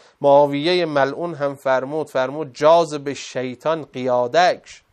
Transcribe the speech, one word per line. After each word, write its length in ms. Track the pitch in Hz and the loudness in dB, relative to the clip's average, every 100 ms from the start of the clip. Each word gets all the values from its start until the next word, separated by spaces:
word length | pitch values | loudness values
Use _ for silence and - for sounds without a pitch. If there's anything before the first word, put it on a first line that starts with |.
| _ _ | _ _
معاویهٔ 640 | 143 143 143 143 156 180 | 4 6 4 0 -2 0
ملعون 500 | 165 147 135 139 170 | 0 0 0 -2 -8
هم 200 | 151 143 | -6 -8
فرمود، 560 | 135 135 131 131 156 147 | -6 -2 -2 -2 -8 -4
فرمود: 440 | 135 131 147 147 | -4 -4 -6 -12
«جاذب 580 | 123 147 170 160 147 139 | 0 4 4 4 -4 -8
شیطان 720 | 135 - 131 131 123 156 160 | -10 -8 -8 -8 -6 -4 -4
قیادک.» 1000 | 135 131 127 123 123 151 180 117 - - _ | -6 -6 -2 0 0 2 2 0 -10 -20 _